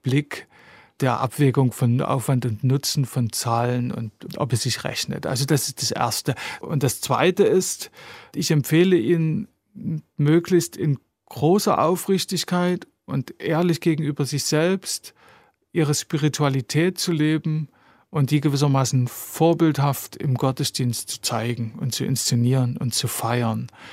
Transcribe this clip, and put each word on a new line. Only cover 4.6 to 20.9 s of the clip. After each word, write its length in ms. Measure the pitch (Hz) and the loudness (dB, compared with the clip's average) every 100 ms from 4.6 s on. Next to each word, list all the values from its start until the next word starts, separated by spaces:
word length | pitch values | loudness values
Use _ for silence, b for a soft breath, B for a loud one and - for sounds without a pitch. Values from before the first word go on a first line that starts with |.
sich 220 | 123 - | -2 -4
rechnet. 420 | - - - - - | -4 -6 -6 -6 -4
Also 200 | 123 127 | -2 2
das 200 | 147 - | 2 0
ist 160 | - | -6
das 80 | 123 | -4
Erste. 460 | - 120 - - 131 B B | -2 -2 -2 -4 -4 B B
Und 240 | - 147 | -4 0
das 160 | 135 - | 0 0
Zweite 420 | - 120 160 185 | -2 2 2 4
ist, 480 | 165 175 185 - - B B B B - | 4 4 0 -6 -12 B B B B -4
ich 160 | 170 | 0
empfehle 440 | 156 - 156 185 175 | 0 2 4 6 4
Ihnen, 520 | 113 170 160 185 - _ _ - - 156 - - | 4 2 0 -2 -6 _ _ -12 -8 -8 -6 0
möglichst 600 | 147 165 - 180 165 - | 4 4 4 0 0 -2
in 240 | 156 131 _ _ - | -2 -2 _ _ -18
großer 560 | - 147 202 - - | 0 2 4 2 2
Aufrichtigkeit 1040 | 151 180 - 190 - 180 - 180 180 180 - _ | 2 0 0 -2 0 -4 -2 0 0 -2 -6 _
und 300 | - 131 123 - | -8 -6 -6 -6
ehrlich 380 | - 160 175 160 | -2 0 2 2
gegenüber 440 | 170 151 147 147 135 | 0 0 0 -2 -2
sich 180 | 143 | -4
selbst 680 | - 151 170 190 - - - - b b b b _ | 0 2 2 0 -4 -10 -10 -20 b b b b _
ihre 200 | 170 147 | -2 0
Spiritualität 1080 | 147 - 151 147 - 147 135 120 147 175 180 | 0 -2 -2 0 2 0 0 0 0 0 0
zu 120 | - | -2
leben 560 | 165 151 156 160 156 151 b b b b | 0 2 0 -2 -4 -6 b b b b
und 220 | 156 131 | -2 2
die 100 | 147 | 2
gewissermaßen 680 | 147 139 143 135 131 131 123 | 2 2 2 2 2 0 -2
vorbildhaft 1040 | - - - 165 165 165 143 143 135 - | -4 -8 2 4 4 2 2 0 -2 -6
im 220 | - 147 123 | -6 -2 0
Gottesdienst 720 | 135 127 139 - 123 | 0 0 -4 -2 -4